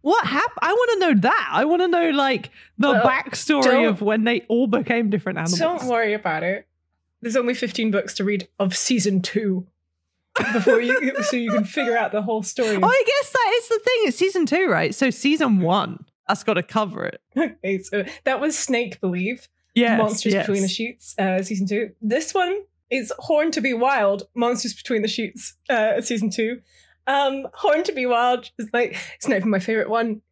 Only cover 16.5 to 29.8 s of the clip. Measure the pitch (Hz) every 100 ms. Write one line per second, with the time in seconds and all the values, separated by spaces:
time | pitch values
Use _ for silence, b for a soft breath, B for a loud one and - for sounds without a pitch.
16.5 | 196 175 226 208 - - - _ 254 311
17.5 | - 190 196 185 208 190 B - 262 294
18.5 | 294 - 240 233 - 190 180 190 247 -
19.5 | _ _ - 233 226 214 208 214 196 208
20.5 | 196 196 180 226 247 - - 190 185 190
21.5 | 202 190 202 208 - 220 254 320 381 359
22.5 | 403 392 _ _ 262 220 - - 302 320
23.5 | 311 254 233 254 269 202 202 - - 233
24.5 | 247 233 - - 226 214 - 214 - -
25.5 | - - 240 214 220 233 233 208 208 220
26.5 | 254 b b b b - 277 277 269 269
27.5 | - 427 302 349 262 247 233 247 247 -
28.5 | - 220 240 240 - B B - 208 214
29.5 | 196 185 220